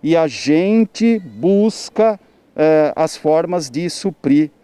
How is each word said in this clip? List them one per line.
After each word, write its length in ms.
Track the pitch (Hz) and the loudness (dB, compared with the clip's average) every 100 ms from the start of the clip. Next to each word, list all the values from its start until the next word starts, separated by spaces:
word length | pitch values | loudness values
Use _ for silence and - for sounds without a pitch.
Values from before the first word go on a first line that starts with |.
e 120 | 147 165 | 0 0
a 120 | 160 | 0
gente 880 | 117 131 156 185 220 226 - 233 226 | -4 0 2 2 2 0 0 0 0
busca, 1000 | 175 104 156 196 220 - - - 220 208 _ _ _ - | -4 -4 0 2 2 -2 -12 0 0 0 _ _ _ -2
eh, 380 | 156 156 151 - | 2 2 2 0
as 220 | 156 - | -4 -2
formas 520 | 156 156 170 175 143 | 0 0 0 -4 -6
de 200 | 123 175 | -6 -6
suprir 640 | - 196 160 143 143 151 _ | -6 -8 -6 0 2 0 _